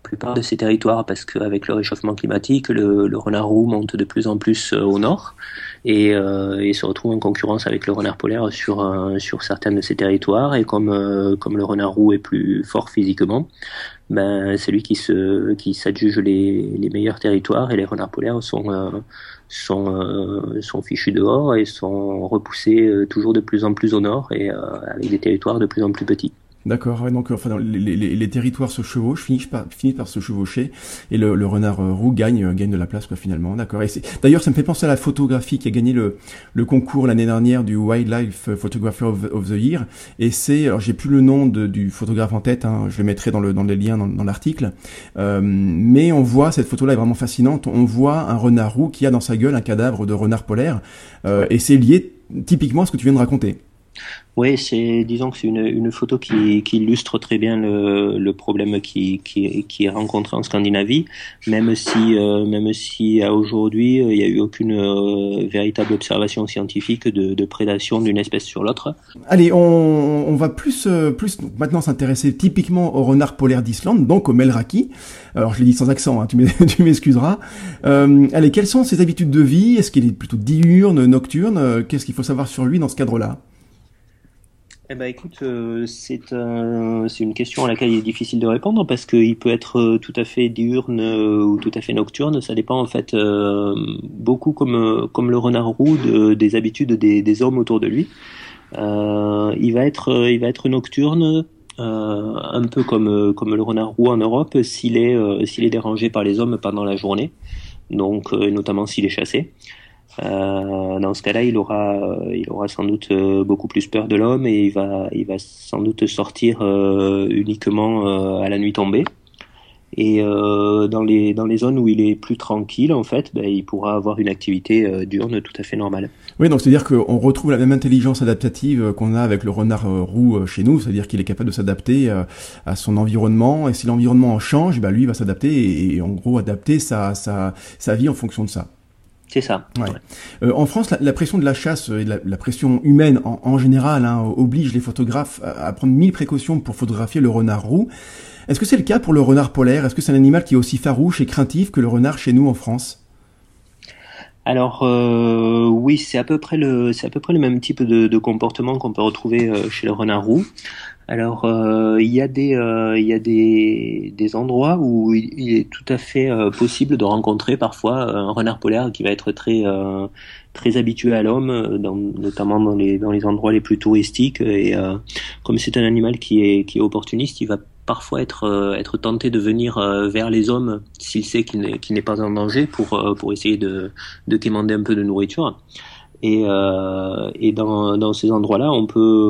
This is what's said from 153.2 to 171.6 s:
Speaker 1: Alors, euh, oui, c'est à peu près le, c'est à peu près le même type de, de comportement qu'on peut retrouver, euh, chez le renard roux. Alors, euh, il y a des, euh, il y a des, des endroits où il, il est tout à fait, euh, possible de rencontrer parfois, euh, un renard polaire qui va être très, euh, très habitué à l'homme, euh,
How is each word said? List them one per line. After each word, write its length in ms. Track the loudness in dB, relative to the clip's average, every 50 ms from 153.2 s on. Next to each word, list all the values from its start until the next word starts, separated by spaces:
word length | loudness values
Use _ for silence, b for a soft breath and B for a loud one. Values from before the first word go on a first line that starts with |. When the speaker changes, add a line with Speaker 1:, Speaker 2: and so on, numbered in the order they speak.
| _ _ _ _ _ _ _ _ _ _ _ _ B B B B B B B B B B B _ _
Speaker 1:
Alors, 380 | -2 0 0 0 -2 -2 -2 0
euh, 840 | 2 2 2 2 2 2 2 2 2 2 2 2 2 2 2 4
oui, 300 | 4 2 4 4 2 2
c'est 220 | 2 0 -4 -4 -4
à 40 | -2
peu 140 | 0 -2
près 200 | -4 -2 -4 -2
le, 360 | 0 0 0 0 0 0 0 -2
c'est 140 | -2 -6
à 20 | -8
peu 120 | -8 -6
près 120 | -2 0 2
le 60 | 2
même 200 | 2 2 0 0
type 220 | -2 -4 -2 -2
de, 260 | 2 4 4 4 4
de 100 | 4 4 2
comportement 580 | 2 0 -2 0 -2 -4 -4 -4 -4 -4 -4
qu'on 160 | -4 -4 -4 -2
peut 80 | 0
retrouver, 480 | 0 0 -2 -2 -4 -2 0 0 2 2
euh, 180 | 0 -2 -2 -4
chez 180 | -6 -4 -4
le 60 | -4 -2
renard 320 | -2 0 0 0 0 2
roux. 200 | 2 2 2 0 -2 B B B B B B B B B B _
Alors, 360 | -8 -6 -4 -4 -4 -4 -2 -2
euh, 580 | 0 0 2 2 2 2 2 2 4 4 4
il 120 | 4 4 2
y 80 | 2
a 60 | 0 0
des, 260 | -2 -2 0 2 2
euh, 420 | 0 0 0 0 0 0 0 2
il 80 | 2 2
y 80 | 2 0
a 60 | 0
des, 920 | 0 2 4 4 4 6 6 4 4 2 2 0 -4 -6 -6 -6 -8 -10 -4
des 180 | -4 -4 -2 -2
endroits 420 | -2 -2 0 0 2 2 2 2 2
où 340 | 2 2 2 2 2 4 2
il, 200 | 2 0 -2 -8
il 200 | -8 -2 0 0
est 120 | 0 0 -2
tout 140 | -10 -18 -4 -4
à 80 | -4
fait, 320 | -4 -4 -4 -2 0 0 0
euh, 200 | 0 0 0 -2
possible 480 | 2 2 0 0 2 -2 0 0 2
de 60 | 0 2
rencontrer 540 | 2 0 0 0 0 -2 0 0 -2 -2
parfois, 500 | 0 -2 -4 -4 -4 -4 -2 -2 -2 -2
euh, 80 | -4 -4
un 160 | -4 -4 -4
renard 280 | -4 -2 -2 -2 -4 -2
polaire 320 | -2 -2 0 0 -2 -4
qui 120 | -6 -4 -2
va 80 | -2
être 200 | -2 -2 -4 -8
très, 340 | -8 -4 -2 -2 0 0 0
euh, 420 | 0 -2 -2 -4 -4 -6 -6 -8 -10 B B B B B B B B -20
très 240 | -2 -2 0 2
habitué 360 | 2 0 -2 -4 -2 0 0 2
à 80 | 2
l'homme, 280 | 2 2 0 0 0 -2
euh, 280 | -2 -2